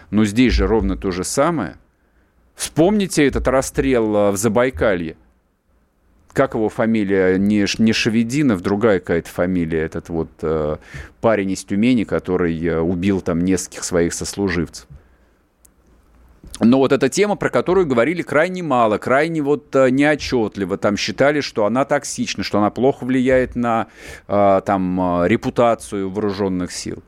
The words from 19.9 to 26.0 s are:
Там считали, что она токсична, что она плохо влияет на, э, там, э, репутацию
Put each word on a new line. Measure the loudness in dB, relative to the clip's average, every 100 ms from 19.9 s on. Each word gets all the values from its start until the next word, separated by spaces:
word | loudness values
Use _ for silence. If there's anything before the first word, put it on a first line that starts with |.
| 4 2 0 0 0 0 -2 -4 0
Там | 0 0
считали, | -2 0 2 2
что | -2 -2 0
она | 0
токсична, | 0 -2 -4 -8 -6 -6
что | -4 0
она | 0
плохо | 2 0 0 -2
влияет | 0 2 2 0 -2
на, | -2 -2 -4 -10 -20 -16 -2
э, | 2 4 4 2
там, | 0 0 0 0 2
э, | 2
репутацию | 0 -2 2 2 2 -4 -8